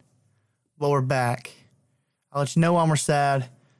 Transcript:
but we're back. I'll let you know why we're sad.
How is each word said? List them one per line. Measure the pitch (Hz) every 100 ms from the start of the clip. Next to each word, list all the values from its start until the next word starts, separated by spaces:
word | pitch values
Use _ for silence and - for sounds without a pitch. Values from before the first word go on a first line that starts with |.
| _ _ _ _ _ _ _ -
but | 143
we're | 143
back. | 127 135 123 123 - - _ _ _ _ _ _ _
I'll | 143
let | 143
you | -
know | 165
why | 175 165
we're | 151
sad. | - 147 143 139 123 - _ _